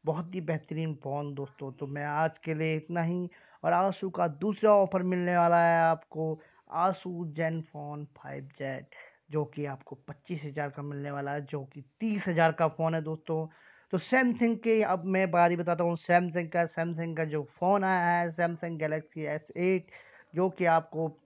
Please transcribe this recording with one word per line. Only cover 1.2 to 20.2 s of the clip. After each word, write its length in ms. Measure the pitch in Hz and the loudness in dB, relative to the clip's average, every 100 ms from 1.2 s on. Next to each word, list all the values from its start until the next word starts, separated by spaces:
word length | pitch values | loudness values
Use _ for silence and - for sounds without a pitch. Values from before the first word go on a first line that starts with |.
| 147 | -6
दोस्तों। 380 | 139 139 _ 139 | -8 -12 _ -14
तो 140 | 123 139 | -10 -10
मैं 180 | 147 | -8
आज 340 | 147 147 160 160 | -4 0 0 -2
के 160 | - | -6
लिए 220 | 156 160 156 | -2 0 -2
इतना 260 | 156 170 | -4 -2
ही, 280 | 165 180 180 - _ _ | -2 -2 -6 -12 _ _
और 80 | 160 | 0
आसू 380 | 175 190 180 190 | 2 2 0 -6
का 180 | 180 170 | -2 -2
दूसरा 460 | 143 190 196 214 | 0 -4 2 6
ऑफर 280 | 208 190 190 | 6 6 2
मिलने 340 | 180 180 175 175 | 0 0 2 4
वाला 280 | 170 170 | 6 6
है 160 | 170 165 | 6 6
आपको, 600 | 165 160 - 156 160 156 - _ _ | 4 2 -4 -6 -4 -6 -10 _ _
आसू 400 | 160 180 185 180 170 170 151 | 0 0 0 -8 -8 -8 -4
Zenfone 680 | 160 165 160 147 147 147 | -2 -2 -8 -12 -12 -12
फ़ाइव 440 | 147 - 139 139 135 _ | -14 -16 -14 -14 -14 _
ज़ेड, 280 | 139 131 143 - - _ _ | -8 -8 -12 -20 -20 _ _
जो 140 | 151 | -4
कि 200 | 147 147 | -4 -6
आपको 320 | 143 135 - - | -8 -8 -14 -18
पच्चीस 480 | - - _ 170 | -16 -18 _ -10
हज़ार 260 | 147 143 147 | -8 -6 -6
का 120 | 139 | -6
मिलने 280 | 143 143 143 | -10 -8 -8
वाला 220 | 143 139 | -8 -6
है, 140 | 143 139 | -6 -8
जो 180 | 147 | -10
कि 160 | 135 - 135 _ | -10 -18 -20 _
तीस 280 | 220 208 185 | -4 -4 -2
हज़ार 240 | 170 165 | 4 4
का 160 | 160 160 | 4 0
फ़ोन 260 | 160 160 | 0 -2
है 80 | 160 | -2
दोस्तों। 440 | 156 160 - 160 160 - - - _ | -4 -8 -4 -4 -4 -12 -20 -20 _
तो 80 | 190 | -6
Samsung 580 | - 254 254 240 233 226 | 0 2 2 2 0 0
के, 240 | 226 220 | 2 2
अब 220 | 214 185 | 4 0
मैं 260 | 175 190 190 | 2 2 2
बारी 260 | 170 175 170 | 6 6 4
बताता 280 | 175 170 | 0 2
हूँ 120 | 170 170 | 0 0
Samsung 520 | - 175 180 165 165 | 4 4 4 -2 -2
का। 180 | 170 165 | 0 0
Samsung 500 | - 170 160 165 160 | 0 -4 -4 -4 -4
का 80 | |
जो 180 | 160 151 | -2 -2
फ़ोन 420 | 147 - 175 202 | -6 -2 2 2
आया 260 | 190 185 175 | 4 2 4
है, 200 | 175 175 | 2 0
Samsung 480 | 160 170 170 170 165 | 0 -2 0 -6 -4
Galaxy 400 | 156 156 156 160 | -2 -2 -6 -8
एस 340 | 151 151 160 - | -6 -6 -8 -2
एट, 340 | 180 185 185 - - - | 2 2 -2 -20 -20 -20